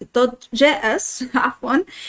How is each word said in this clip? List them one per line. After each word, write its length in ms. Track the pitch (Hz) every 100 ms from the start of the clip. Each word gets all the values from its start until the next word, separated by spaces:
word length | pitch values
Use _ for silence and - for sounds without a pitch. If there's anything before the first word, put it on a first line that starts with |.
| - 240
dot 420 | 247 247 - 233
J 40 | 285 294 220 302
S، 260 | - -
<laughs> 120 | 254 269
عفوًا، 480 | 254 - 262 269 392 -